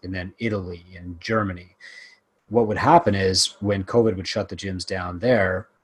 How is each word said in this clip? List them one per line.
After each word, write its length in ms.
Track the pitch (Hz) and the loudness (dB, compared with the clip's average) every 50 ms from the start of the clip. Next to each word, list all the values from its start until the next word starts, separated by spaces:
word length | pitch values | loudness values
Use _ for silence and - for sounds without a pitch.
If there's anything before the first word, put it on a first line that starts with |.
| - | -10
and 100 | 90 92 | -8 -8
then 200 | 92 90 92 - - | -6 -8 -10 -8 -6
Italy 460 | 117 113 107 98 90 90 87 85 87 90 92 | -4 -4 -2 -4 -4 -6 -10 -12 -16 -18 -18
and 220 | 87 87 90 87 85 | -16 -14 -14 -14 -10
Germany. 560 | - 110 113 110 104 98 90 87 90 - _ _ - - - - - - - _ _ _ _ _ _ - | -4 -2 0 0 0 -2 -4 -8 -12 -20 _ _ -20 -20 -20 -20 -20 -20 -20 _ _ _ _ _ _ -2
What 180 | 104 120 113 | 2 2 2
would 100 | 104 104 | 2 0
happen 360 | 92 117 139 170 170 - 107 98 | 2 6 6 8 8 6 4 2
is 440 | 98 95 95 92 90 - - - - | 2 2 2 2 2 0 -2 -2 -4
when 240 | 101 104 101 98 95 | -2 0 0 0 -2
covid 320 | - - 120 113 110 95 | 0 2 2 4 2 2
would 120 | 95 90 | -2 -4
shut 200 | - - 107 95 - | -6 -4 -4 -4 -6
the 60 | 98 | -8
gyms 300 | 90 101 98 92 90 - | -10 -8 -8 -6 -6 -6
down 340 | - 98 92 90 90 87 85 | -6 -6 -6 -6 -6 -6 -2
there, 480 | 110 127 123 107 95 92 92 - - _ _ _ | 2 2 4 4 4 2 0 -2 -6 _ _ _